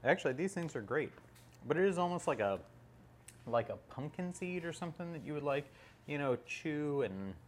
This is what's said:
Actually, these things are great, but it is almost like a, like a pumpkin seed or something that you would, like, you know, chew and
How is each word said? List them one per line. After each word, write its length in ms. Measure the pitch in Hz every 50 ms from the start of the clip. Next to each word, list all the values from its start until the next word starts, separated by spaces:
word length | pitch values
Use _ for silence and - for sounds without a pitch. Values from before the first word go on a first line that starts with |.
| -
Actually, 300 | 123 165 - - 147 127
these 180 | 131 175 190 196
things 240 | 185 170 156 -
are 60 | 131 107
great, 280 | 98 120 151 143 - - - - - - - - - - - -
but 100 | 120 143 160
it 60 | 185
is 120 | 196 185 170
almost 300 | 175 175 175 175 - -
like 100 | 143 110
a, 200 | 107 101 98 90 - - - - - - - - - - - - - - - - -
like 240 | - 117 117 113 -
a 60 | 101 95 - -
pumpkin 420 | - - 135 151 - - 180 180 180
seed 300 | - 185 180 180 180 165
or 80 | 170 156
something 400 | - 180 170 156 - 175 170 170
that 120 | 156 107
you 80 | 98 151
would, 80 | 147 143
like, 240 | 143 139 147 143 - - - - - - - -
you 120 | - 147 143
know, 180 | 143 135 123 120 -
chew 560 | - - - - 165 151 147 147 147 143 139 127
and 320 | 104 95 95 98 98 92 - -